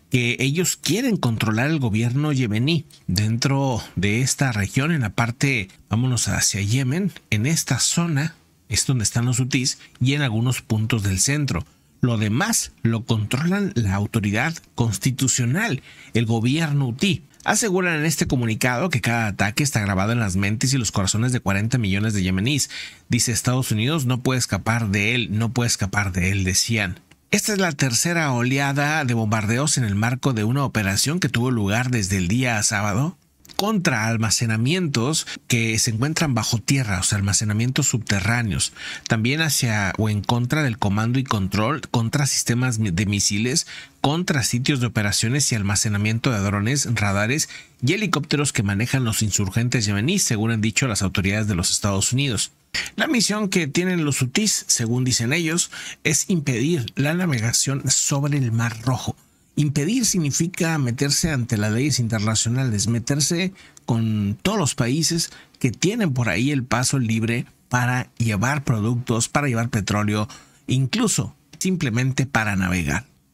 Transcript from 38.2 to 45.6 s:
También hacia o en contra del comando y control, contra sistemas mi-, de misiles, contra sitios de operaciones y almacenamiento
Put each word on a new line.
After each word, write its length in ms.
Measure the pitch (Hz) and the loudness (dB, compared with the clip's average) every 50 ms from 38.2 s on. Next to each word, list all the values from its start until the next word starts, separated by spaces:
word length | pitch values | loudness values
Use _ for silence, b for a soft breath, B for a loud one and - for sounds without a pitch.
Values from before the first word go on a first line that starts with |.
| 92 104 117 120 117 107 85 - - - B B B B B B B - | 0 0 0 0 0 -2 -2 -2 -2 -4 B B B B B B B -2
También 340 | 117 113 107 120 139 160 | 0 0 2 0 0 0
hacia 520 | 165 156 139 - - 120 110 107 101 95 - - | 0 0 0 0 0 0 0 0 0 0 0 0
o 100 | 110 107 | 0 0
en 120 | 104 104 | 0 0
contra 420 | 95 - 117 120 123 123 - 156 151 | 0 0 0 0 0 0 0 0 0
del 160 | 131 110 - | 0 0 0
comando 400 | - 104 98 104 110 117 123 135 | 0 0 0 0 0 0 0 0
y 40 | 131 | 0
control, 580 | - 120 107 95 90 - 98 107 117 143 139 - - | 0 -2 -2 -2 0 0 0 0 0 -2 -4 -4 -2
contra 340 | - 123 113 113 - 139 147 | -2 0 0 0 0 0 0
sistemas 540 | 135 - - - - 120 120 127 131 117 110 | 0 0 -2 -2 0 0 0 0 0 0 0
mi-, 100 | 110 104 | 0 0
de 160 | 85 82 107 | 0 0 0
misiles, 640 | 98 101 101 - - 104 101 110 123 131 175 B B B B B B B _ | 0 0 0 0 0 0 0 0 0 0 -2 B B B B B B B _
contra 420 | - 135 147 165 185 - 180 139 | 0 0 0 2 0 0 0 0
sitios 380 | 107 - - 120 127 - 151 131 | 0 0 0 0 2 2 2 2
de 80 | 123 117 | 0 0
operaciones 640 | 92 113 104 104 98 - - 113 127 147 139 - | 0 0 0 0 0 0 0 0 0 0 0 0
y 40 | 127 | 0
almacenamiento 760 | 110 | 0